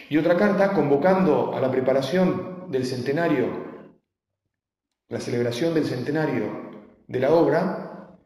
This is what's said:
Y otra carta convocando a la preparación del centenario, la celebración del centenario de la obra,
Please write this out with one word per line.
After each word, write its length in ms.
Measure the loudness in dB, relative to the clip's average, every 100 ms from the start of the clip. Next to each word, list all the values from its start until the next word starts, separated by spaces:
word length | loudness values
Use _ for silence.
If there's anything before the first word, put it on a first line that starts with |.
| -2
Y 80 | 0
otra 200 | 2 4
carta 360 | 2 2 2
convocando 840 | 2 2 4 4 4 4 2 0
a 60 | -2
la 100 | 0
preparación 1000 | 0 2 0 0 2 2 0 -6 -12 -6
del 160 | -4 -2
centenario, 640 | -4 -2 0 2 0 -2 -4 -10 -16 -20 _ _ _ _ _ _ _ _ _ _ _ -10
la 120 | -8
celebración 540 | -4 -2 -2 0 0
del 100 | 0
centenario 880 | -2 -4 -4 -2 -2 -2 -4 -8 -14 -18 -20 _ -8
de 140 | -2
la 140 | 4
obra, 840 | 4 4 2 0 -4 -10 -16 -20 -20